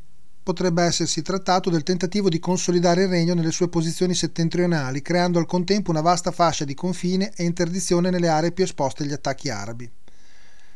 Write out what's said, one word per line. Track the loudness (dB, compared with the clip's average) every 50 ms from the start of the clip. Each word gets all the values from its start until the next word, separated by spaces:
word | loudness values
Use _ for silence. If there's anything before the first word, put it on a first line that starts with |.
| -12 -12 -10 -10 -10 -10 -10 -6 -4
Potrebbe | -4 -2 0 0 2 2 4 4
essersi | 2 2 2 0 0 0 -2 -2
trattato | -2 -2 -2 2 2 2 2 4 2
del | 0 2 2
tentativo | 0 0 0 -2 -2 0 0 2 2
di | 2 2
consolidare | 0 0 0 0 2 2 2 4 4 4 4 4 4
il | 2
regno | 2 2 2 2 2
nelle | 2 2 0 0
sue | 0 0 0
posizioni | 0 0 0 0 0 0 0 0 2
settentrionali, | 0 -2 -2 0 0 0 0 2 2 2 2 2 0 0 -2 -4 -4
creando | -2 0 2 2 2 4 2 2
al | 2
contempo | 2 0 0 0 2 0 0 2 0
una | 0 2 2
vasta | 2 2 2 0 -2 2
fascia | 2 4 4 2 0 -2
di | -4 -4
confine | -4 -4 -4 -4 -2 -2 0 0 0 0 -2 -4
e | -2 -2
interdizione | -2 0 0 0 -2 -2 -2 -2 0 2 2 2 2
nelle | 2 2 2 2
aree | 2 2 2 0 0
più | 0 -2
esposte | -2 0 -2 -2 -2 -2 -4 -4
agli | -4 -4
attacchi | -4 -4 -4 -4 -4 -4 -6
arabi. | -6 -6 -6 -8 -8 -10 -10 -12 -12 -12 -12 -10 -10 -10 -12 -12 -12 -12 -12 -12 -12 -12 -12 -12 -12